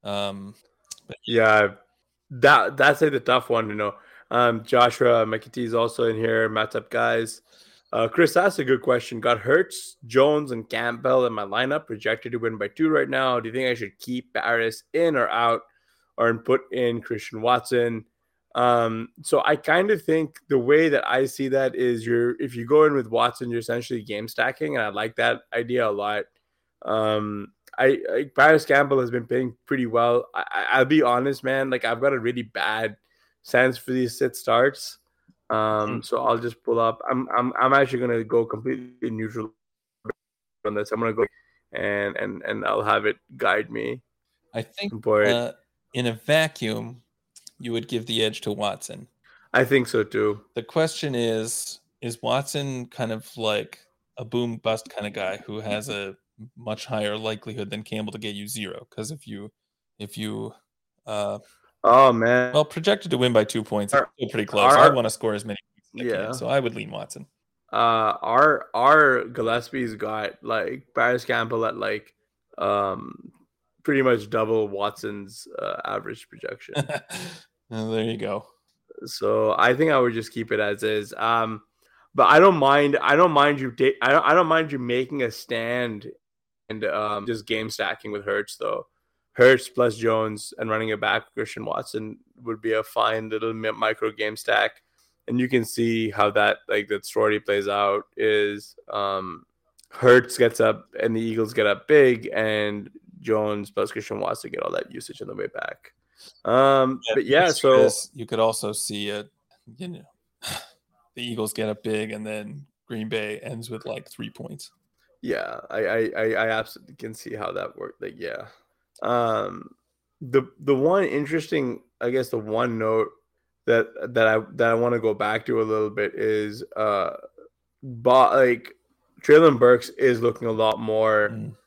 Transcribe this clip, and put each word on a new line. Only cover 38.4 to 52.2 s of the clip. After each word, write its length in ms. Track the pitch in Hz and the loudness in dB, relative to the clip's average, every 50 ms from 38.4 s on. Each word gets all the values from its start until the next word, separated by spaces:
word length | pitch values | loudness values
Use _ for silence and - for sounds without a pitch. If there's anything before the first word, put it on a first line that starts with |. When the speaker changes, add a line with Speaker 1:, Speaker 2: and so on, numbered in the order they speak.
| 117 | 0
Speaker 2:
completely 640 | 110 - 107 117 131 131 127 123 123 123 123 123 123 | 0 -4 -8 -6 -6 -6 -6 -8 -16 -14 _ -8 -6
neutral 400 | 113 110 110 110 110 113 110 110 _ _ _ _ _ _ _ _ _ _ _ 104 - _ _ _ _ _ _ _ _ _ _ | -6 -6 -8 -8 -6 -8 -10 -10 _ _ _ _ _ _ _ _ _ _ _ -14 -14 _ _ _ _ _ _ _ _ _ _
on 80 | 107 104 | -4 -4
this. 180 | 104 107 - | -4 -4 -4
I'm 80 | 110 110 | -2 -2
gonna 120 | 117 113 | -2 -2
go 140 | 110 110 117 - _ _ _ _ _ _ _ _ | 0 0 -2 -2 _ _ _ _ _ _ _ _
and, 440 | - 82 87 101 101 101 101 101 - | -8 -4 -4 -2 -2 -2 -2 -4 -4
and, 260 | - - 104 101 - | -4 -6 -6 -8 -10
and 220 | - - 107 107 101 | -8 -8 -6 -4 -2
I'll 180 | 98 101 107 | -2 -2 0
have 240 | 104 107 107 107 104 | 2 2 0 2 2
it 100 | 107 - _ _ _ 135 | -2 -4 _ _ _ -10
guide 340 | 131 117 104 92 107 110 117 | -4 0 0 0 0 -2 -6
me. 300 | 113 113 113 120 120 127 _ _ _ _ _ _ _ _ _ _ - | -8 -8 -6 -6 -8 -10 _ _ _ _ _ _ _ _ _ _ -10
Speaker 1:
I 80 | 117 | -10
think, 400 | 110 - _ - 202 202 156 107 | -10 -10 _ -10 -10 -10 -10 -6
Speaker 2:
But 240 | 113 113 107 104 104 | -2 2 2 4 4
Speaker 1:
uh, 260 | 104 120 120 120 120 - _ _ _ _ _ _ _ _ | 2 2 0 -2 -6 -10 _ _ _ _ _ _ _ _
in 120 | 127 123 | -2 -2
a 60 | 120 | -2
vacuum, 880 | 113 113 - - 147 160 160 151 - - 123 110 110 110 110 113 120 120 _ _ _ _ _ _ _ - _ - _ _ | -4 -4 -2 0 2 2 2 0 -4 -6 -6 -6 -6 -6 -8 -12 -16 -18 _ _ _ _ _ _ _ -20 _ -20 _ _
you 140 | - 120 | -10 -6
would 140 | 117 117 107 | -6 -6 -6
give 200 | - 123 117 110 | -4 -6 -6 -6
the 180 | 120 113 113 110 | -4 -2 0 0
edge 160 | 107 107 - | -2 -2 -6
to 100 | - 110 | -8 -8
Watson. 540 | 104 101 104 101 98 - - - - - - _ _ _ _ _ _ _ _ _ | -6 -4 -4 -6 -6 -8 -12 -16 -16 -16 -18 _ _ _ _ _ _ _ _ _
Speaker 2:
I 120 | - 131 127 | 2 2 4
think 240 | 117 135 135 123 - | 4 4 2 2 2
so 140 | - 120 | -2 -2
too. 380 | 104 - - 107 104 107 104 104 _ _ _ | -2 -2 -2 -2 0 -2 -2 -4 _ _ _
Speaker 1:
The 80 | 123 | -10
question 520 | 107 - - 165 160 156 - - - 147 131 | -10 -4 -2 0 0 0 -2 -6 -6 -4 -4
is, 640 | 120 117 117 110 110 110 113 - - - - - - _ _ _ _ | -2 -2 -2 -2 -4 -4 -6 -8 -8 -10 -12 -14 -18 _ _ _ _
is 220 | - 117 113 - | -10 -10 -10 -8